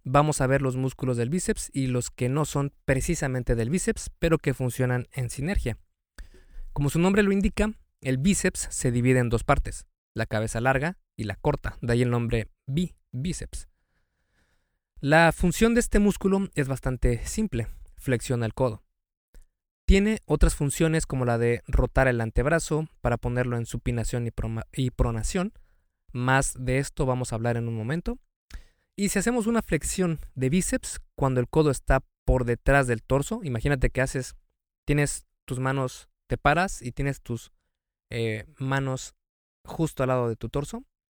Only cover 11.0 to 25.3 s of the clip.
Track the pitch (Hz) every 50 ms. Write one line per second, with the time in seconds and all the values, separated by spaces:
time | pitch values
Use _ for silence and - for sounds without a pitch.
11 | _ _ _ - 113 104 92 - - 151 143 - - - - - - 117 117 120
12 | 123 123 120 120 120 113 120 113 104 - _ _ _ - 135 165 180 - - _
13 | _ _ - 127 139 185 - - - - - - - - _ _ _ _ _ _
14 | _ _ _ _ _ _ _ _ _ _ _ _ _ _ _ _ _ _ _ -
15 | - 139 156 165 170 165 - - - 175 165 - 220 226 233 240 233 - - 214
16 | 208 202 185 - - 190 190 196 196 175 - - 143 131 135 - - 135 127 120
17 | - 127 120 113 - - - - 220 202 - 117 110 - - - - - - -
18 | - - 127 113 - - 127 120 117 110 - - 131 123 104 - - _ _ _
19 | _ _ _ _ _ _ - - - - _ _ _ _ _ _ _ - 185 196
20 | 202 214 220 202 - - 151 151 - - - - 151 139 - - 165 160 156 160
21 | - - - 131 123 120 117 117 117 120 120 117 - - - - 127 120 - 135
22 | 135 131 120 117 113 113 - - 123 147 170 165 - - 156 151 160 - - _
23 | - 120 120 113 - 123 120 123 123 123 120 120 117 - - 117 - - 120 117
24 | 110 - - 120 120 117 - - 110 110 113 113 - - - - 131 123 - -
25 | 123 117 117 110 107 -